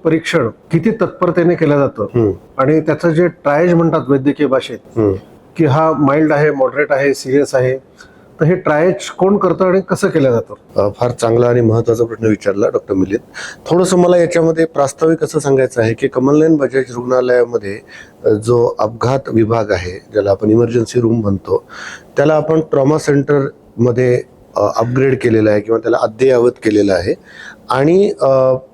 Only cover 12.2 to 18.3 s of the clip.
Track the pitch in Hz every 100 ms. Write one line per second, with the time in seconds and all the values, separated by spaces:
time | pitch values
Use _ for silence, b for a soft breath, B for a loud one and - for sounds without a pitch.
12.2 | 113 104 101 98 117 104 - 95 92 110
13.2 | - B B B - 175 185 185 175 180
14.2 | 170 170 160 160 160 139 139 - 160 160
15.2 | 147 156 139 135 127 120 113 113 135 127
16.2 | 131 151 156 156 131 131 127 120 123 127
17.2 | 127 123 120 117 101 104 - B B -
18.2 | -